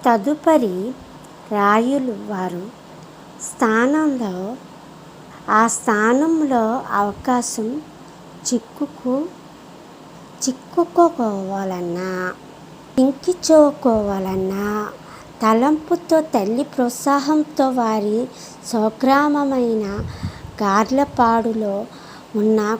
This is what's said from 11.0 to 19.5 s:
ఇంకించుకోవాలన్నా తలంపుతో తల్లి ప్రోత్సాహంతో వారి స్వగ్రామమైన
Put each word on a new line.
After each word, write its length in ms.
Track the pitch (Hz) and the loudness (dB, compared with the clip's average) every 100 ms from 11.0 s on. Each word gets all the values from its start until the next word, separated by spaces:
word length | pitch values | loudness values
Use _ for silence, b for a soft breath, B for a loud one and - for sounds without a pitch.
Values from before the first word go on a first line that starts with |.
| 339 339 226 196 190 196 190 180 175 175 185 185 180 - - - - - - - | 4 2 -4 -4 -6 -6 -6 -6 -6 -4 -4 -4 -6 -8 -18 -20 -20 -20 -4 2
ఇంకించుకోవాలన్నా 1900 | 262 269 - 359 - 311 294 294 247 220 202 196 190 190 190 196 208 208 208 - B B B - | 2 0 -4 -4 4 6 6 4 0 0 0 -4 -4 -2 -2 -2 -4 -4 -6 -12 B B B -2
తలంపుతో 800 | 220 226 269 311 - 339 - 320 | 2 4 2 0 0 -4 2 0
తల్లి 440 | 311 247 196 233 | 2 -2 0 -2
ప్రోత్సాహంతో 1080 | 294 - 240 247 277 277 277 311 302 - 262 | -2 -2 -2 0 0 0 2 0 0 0 0
వారి 580 | 254 226 220 208 214 254 B B B - | 2 0 0 0 -2 -4 B B B -4
స్వగ్రామమైన 1300 | 233 214 220 262 277 294 294 285 | 0 0 0 2 4 4 2 0